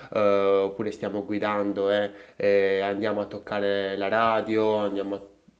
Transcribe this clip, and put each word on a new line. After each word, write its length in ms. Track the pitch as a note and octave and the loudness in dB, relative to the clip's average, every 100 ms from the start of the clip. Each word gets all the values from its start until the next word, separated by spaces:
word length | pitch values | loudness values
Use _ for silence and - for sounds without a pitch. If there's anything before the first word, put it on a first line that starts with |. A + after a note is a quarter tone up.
| - | -6
eh, 60 | A2 | 0
oppure 720 | G#2 G2+ G2 G2 G2 G2 G#2 | 4 4 4 4 2 -2 -6
stiamo 340 | - G#2 G#2 | -6 -6 -6
guidando 640 | G2 G#2 G#2 G#2 G2+ G2 G2 | -4 -4 -2 -2 -2 0 2
e, 200 | G#2 G2+ G2+ - | 2 0 -6 -16
e 460 | - G2+ G2+ G2 F#2+ | -2 2 4 4 2
andiamo 400 | G2 G2+ A2 G#2 | 0 -2 -2 -2
a 60 | G2 | -6
toccare 720 | G2+ - G#2 G2+ G2+ G2 G2 | -8 -6 -2 0 0 -2 -2
la 120 | G2 | 0
radio, 680 | A2 A2+ A2 G#2 A2 G#2+ G#2+ | 2 2 2 0 2 2 2
andiamo 380 | G2+ G2 G2 | 0 -4 -4
a, 60 | G2+ - _ _ _ | -8 -10 _ _ _